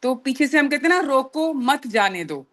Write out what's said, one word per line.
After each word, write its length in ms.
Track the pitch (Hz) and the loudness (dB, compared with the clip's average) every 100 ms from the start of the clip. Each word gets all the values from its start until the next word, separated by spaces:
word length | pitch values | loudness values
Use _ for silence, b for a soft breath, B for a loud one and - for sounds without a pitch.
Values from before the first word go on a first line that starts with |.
तो 100 | 247 254 | -2 -4
पीछे 320 | 269 262 294 | -4 0 2
से 100 | 302 | 2
हम 100 | 285 | 2
कहते 180 | 294 330 | 0 2
हैं 60 | |
ना, 60 | 359 | 2
रोको 540 | 370 269 262 302 320 | 2 0 0 -2 -2
मत 340 | 302 247 277 269 | -2 0 -2 0
जाने 360 | 214 196 185 | 0 0 0
दो 220 | 165 147 135 | -8 -10 -12